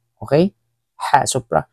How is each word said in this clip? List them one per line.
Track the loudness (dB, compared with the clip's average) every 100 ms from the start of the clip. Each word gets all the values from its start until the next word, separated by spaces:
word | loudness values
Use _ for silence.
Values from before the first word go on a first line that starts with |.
| _ _
Okay? | -2 0 0 _ _ _ _ -12
Ha, | 0 0 0
supra. | -4 -2 -2 -2